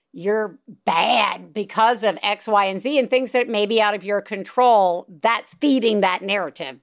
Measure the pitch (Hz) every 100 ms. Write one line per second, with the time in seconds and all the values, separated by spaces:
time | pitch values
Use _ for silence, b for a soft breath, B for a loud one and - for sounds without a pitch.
0 | _ - 185 220 208 156 - - - 165
1 | 196 247 208 185 175 185 202 - 226 240
2 | 214 180 208 208 - 208 196 190 226 294
3 | 240 254 254 254 - 214 208 220 208 202
4 | 185 202 202 196 180 - 247 220 185 175
5 | - 165 220 233 - - 294 262 226 214
6 | 185 180 190 202 165 - 143 127